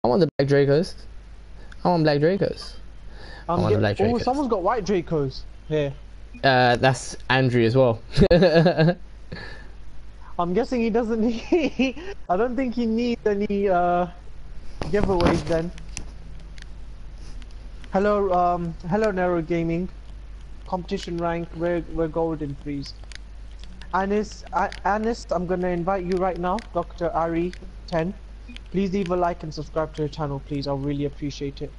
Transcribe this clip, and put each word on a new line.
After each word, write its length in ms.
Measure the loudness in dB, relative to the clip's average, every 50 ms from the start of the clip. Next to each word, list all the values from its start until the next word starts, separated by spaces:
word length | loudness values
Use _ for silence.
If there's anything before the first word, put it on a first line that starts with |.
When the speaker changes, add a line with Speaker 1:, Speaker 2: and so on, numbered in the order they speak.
Speaker 1:
I 60 | 2
want 140 | 2 4 4
the 80 | 4 2 _
black 100 | 0 2
Dracos. 460 | 4 6 6 6 6 4 2 2 0 -8 -14 -14 -16 -16 -16 -16 -16 -18 -18 -18 -18 -16 -16 -16 -16 -14 -2 0
I 60 | 2
want 140 | 2 4 4
black 160 | 4 4 4
Dracos. 560 | 4 4 4 2 0 -2 -2 -6 -10 -14 -12 -14 -14 -14 -16 -14 -14 -14 -14 -14 -16 -16 -16 -12 -4 -2
I 40 | 0
Speaker 2:
I'm 80 | 2
Speaker 1:
want 120 | 4 4 4
the 80 | 4
Speaker 2:
get-, 160 | 4 2 2
Speaker 1:
black 20 | 2
Speaker 2:
ooh, 140 | 2 2 2
Speaker 1:
Dracos. 100 | 2 0
Speaker 2:
someone's 240 | 0 0 0 2
got 160 | 0 0 2 2
white 220 | 2 0 0 0
Dracos 560 | 2 0 0 2 0 0 0 0 0 -4 -6 -12 -12 -14 -14 -6
here. 260 | -2 0 0 0 0 -4 -8 -14 -16 -16 -16 -16 -16 -10 2
Speaker 1:
Uh, 360 | 4 4 6 8 8 6 6
that's 400 | 6 4 4 4 2 -4 -10 -10 -10 0 2
Andrew 340 | 4 4 4 4 6 6 4
as 100 | 6 6
well. 240 | 6 6 6 4 0 -4 -2 4
<laughs> 160 | 6 8 8 8 8 8 8 8 8 6 6 6 6 6 6 4 2 -6 -14 -14 -16 -12 -12 -12 -12 -10 -12 -12 -12 -14 -14 -14 -12 -12 -10 -10 -10 -10 -10 -14 -14 -12 -8 -4 -2
Speaker 2:
I'm 140 | -2 2 2
guessing 260 | 2 2 2 2 2
he 100 | 2 2
doesn't 300 | 2 2 2 2 2 2
<laughs> 300 | 2 2 0 -2 0 2
need, 500 | 4 4 4 2 2 2 2 2 0 -4 -8 -8 -8 -8 0 0
I 80 | 2
don't 180 | 2 2 2 2
think 180 | 0 0 0 0
he 120 | 0 2
needs 340 | 2 2 2 2 0 0 2 2
any, 420 | 2 2 2 0 0 2 2 4
uh, 400 | 4 4 4 4 4 4 2 2 0 -4 -12 -12 -12 -10 -10 -10 -8 -10 -8 -8 -8 -6 -4 -2
giveaways 600 | 0 2 2 4 4 4 4 4 4 4 2 2 0
then. 200 | 0 0 0 -2 -6 -10 -10 -10 -8 -8 -8 -10 -10 -12 -14 -12 -12 -12 -12 -12 -12 -12 -12 -12 -12 -12 -12 -12 -12 -12 -12 -12 -12 -12 -12 -10 -10 -10 -12 -12 -14 -14 -14 -14 -14 -14 -12 -2
Hello, 400 | 0 2 4 4 4 2 2 2
um, 420 | 2 4 4 2 2 0 -2 -4 -6 -8 -4 -2
hello, 220 | 0 2 2 2
Nero 300 | 2 2 2 2 2 0
Gaming. 480 | 0 0 0 0 0 0 0 -2 -2 -4 -8 -12 -14 -14 -14 -14 -14 -14 -14 -14 -14 -14 -14 -14 -8
Competition 520 | -6 -6 -6 -4 -4 -6 -6 -4 -6 -4
rank, 320 | -2 -2 -2 -2 -2 -4 -6 -6
we're, 260 | -2 -2 0 0 0 -2 -4
we're 160 | -2 -2 -2
golden, 480 | 0 0 0 0 0 -2 -4 -4 -6 -8 -8 -8
please. 300 | -8 -6 -6 -8 -10 -14 -16 -16 -16 -16 -16 -16 -16 -16 -16 -14 -14 -14 -14 -14 -14 -14 -14 -10 -2 0
Anis, 520 | 0 2 2 2 0 0 -2 -8 -14 -14 -4 0
A-, 180 | 0 0 0 -2 -2 0
Anis, 420 | 0 0 2 0 -2 -2 -4 -4 -4
I'm 140 | -2 -2 0
gonna 220 | 0 0 0 0
invite 380 | 0 0 0 0 0 0 -2 0
you 100 | 0 0
right 220 | 2 2 0 0
now, 180 | 0 0 0 0 -2 -4 -4 -4
Doctor 360 | -4 -4 -4 -6 -4 -4 -2
Ari 400 | 0 0 0 2 0 0 0 -2 -4 -8 -12 -12 -14 -12 -8
ten. 260 | -2 0 0 0 0 -4 -8 -14 -16 -16 -16 -14 -14 -14 -14 -12 -4
Please 220 | -2 0 0 0 0
leave 180 | -2 0 0
a 40 | 0
like 260 | 2 2 0 0 -4 -8
and 100 | -8 -8
subscribe 400 | -8 -10 -4 -2 -2 -2 -2 -2
to 80 | -4 -4
the 40 |
channel, 320 | -4 -2 -4 -4 -4 -4 -6 -6
please. 180 | -4 -4 -4 -2
I'll 120 | -2 -4
really 260 | -2 -2 -2 -2 0 -2
appreciate 580 | -4 -4 -4 -8 -8 -6 -6 -8 -8 -6 -8
it. 80 | -10 -10 -10